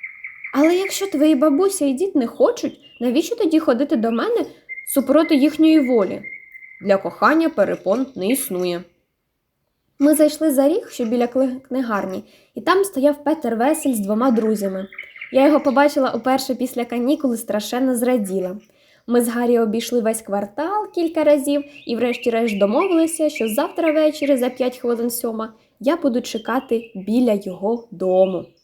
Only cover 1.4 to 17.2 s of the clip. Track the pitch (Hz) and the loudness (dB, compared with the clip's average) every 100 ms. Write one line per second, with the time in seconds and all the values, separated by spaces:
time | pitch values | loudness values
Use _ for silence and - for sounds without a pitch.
1.4 | 311 277 392 392 285 262 392 330 233 - | 4 4 0 0 -2 0 0 0 -2 0
2.4 | 294 480 - - _ - 240 247 339 480 | 0 0 -6 -10 _ -6 -2 0 -2 -2
3.4 | 392 311 311 240 285 277 226 226 359 466 | 0 0 2 0 0 0 0 -2 -2 -2
4.4 | 302 - - - - - 254 285 320 302 | -4 -10 -20 -18 -4 -2 2 4 4 4
5.4 | 294 294 320 311 254 240 190 202 - - | 4 4 4 6 4 2 2 -4 -10 -18
6.4 | - - - - 185 196 175 - 214 311 | -20 -20 -20 -8 0 0 0 0 2 4
7.4 | 320 311 185 175 180 226 262 - 190 269 | 2 0 0 0 -2 -2 -2 -4 -2 -2
8.4 | - 180 180 175 180 _ _ _ _ _ | -2 -4 -4 -4 -10 _ _ _ _ _
9.4 | _ _ _ _ _ - 285 302 302 294 | _ _ _ _ _ 0 2 4 2 2
10.4 | 311 262 277 381 - - 233 240 240 262 | 0 2 2 2 -4 -6 -2 0 0 0
11.4 | 269 254 - 247 240 202 190 190 - _ | -2 -4 -8 -6 -2 -4 -4 -8 -12 _
12.4 | _ - 214 370 392 269 277 285 285 311 | _ -8 0 2 0 0 0 0 -2 -2
13.4 | 240 220 254 311 285 233 196 214 262 226 | -2 0 0 0 0 -2 0 0 2 2
14.4 | 220 208 196 190 196 - - - - 262 | 2 0 -2 -6 -10 -14 -20 -18 -2 2
15.4 | 277 294 285 247 294 294 262 233 262 262 | 4 4 2 2 2 2 0 -2 -2 -2
16.4 | - 254 254 247 240 240 240 294 | -2 -4 -4 -4 -6 -2 0 0